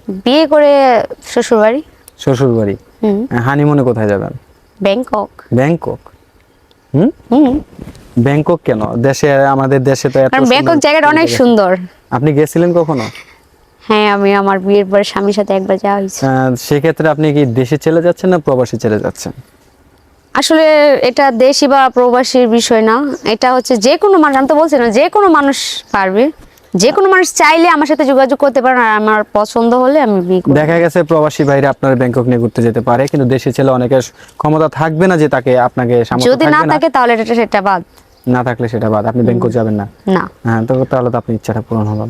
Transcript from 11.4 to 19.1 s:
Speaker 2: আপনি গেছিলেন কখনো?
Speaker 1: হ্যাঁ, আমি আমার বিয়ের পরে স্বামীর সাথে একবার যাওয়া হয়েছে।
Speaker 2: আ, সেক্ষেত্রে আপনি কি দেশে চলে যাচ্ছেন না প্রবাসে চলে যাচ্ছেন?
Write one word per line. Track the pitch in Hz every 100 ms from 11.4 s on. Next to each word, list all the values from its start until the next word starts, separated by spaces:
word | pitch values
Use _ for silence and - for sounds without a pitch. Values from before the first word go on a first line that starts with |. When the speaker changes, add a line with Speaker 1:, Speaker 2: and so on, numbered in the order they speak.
| 240 220 185 185 180 _ -
Speaker 2:
আপনি | 123 151
গেছিলেন | 143 151 165 175
কখনো? | 170 160 135 110 - - _ _ _ _ _ -
Speaker 1:
হ্যাঁ, | 214 214
আমি | 202 196
আমার | 202 196 196
বিয়ের | 190 202 190
পরে | 202
স্বামীর | 202 196 202
সাথে | 208 196
একবার | 196 190 190
যাওয়া | 202 202
হয়েছে। | 190 - 135
Speaker 2:
আ, | 131 131 123
সেক্ষেত্রে | - 147 160 151 156
আপনি | 147 156
কি | 147 135
দেশে | 117 123 151
চলে | 160 165
যাচ্ছেন | 175 170 185
না | 175
প্রবাসে | 147 127 165 110
চলে | 113 107
যাচ্ছেন? | -